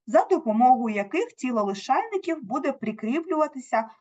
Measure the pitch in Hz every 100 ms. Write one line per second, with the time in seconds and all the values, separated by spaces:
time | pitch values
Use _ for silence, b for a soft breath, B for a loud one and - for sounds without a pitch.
0 | - 269 381 370 226 214 254 254 233 208
1 | 202 320 480 - 254 233 202 202 - 294
2 | 440 392 339 311 202 277 285 269 220 220
3 | 220 294 330 311 302 262 - 226 220 B